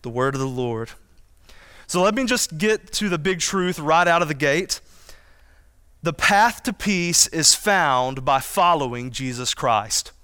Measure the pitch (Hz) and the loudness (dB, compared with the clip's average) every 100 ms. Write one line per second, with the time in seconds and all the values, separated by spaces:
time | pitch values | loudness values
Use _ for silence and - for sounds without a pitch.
0 | 123 120 131 135 135 127 123 113 113 - | -8 -2 -2 0 -4 -4 -4 -4 -8 -14
1 | _ _ - _ - - - - - - | _ _ -20 _ -20 -20 -20 -20 -4 0
2 | 208 214 247 247 - 156 214 214 - - | 2 2 0 -2 -2 -2 0 0 -4 -6
3 | 208 175 160 185 - 196 180 170 151 160 | -2 -2 -2 -2 -2 -2 -2 -2 2 2
4 | 175 170 165 143 143 151 - - - - | 4 2 0 0 0 0 -2 -8 -10 -20
5 | - - _ - - - _ _ _ _ | -20 -20 _ -20 -20 -20 _ _ _ _
6 | 165 160 - 202 226 - - 208 208 190 | -6 -2 2 4 4 2 -8 -4 -2 0
7 | 175 165 - 160 151 - 208 196 156 127 | 0 2 2 2 2 2 2 2 4 2
8 | 127 131 131 135 - - 175 165 131 120 | 0 -2 0 0 0 2 4 4 0 -4
9 | 127 120 131 123 127 - 135 110 107 - | -8 -6 -6 -4 -6 -2 0 0 0 -6
10 | - _ | -6 _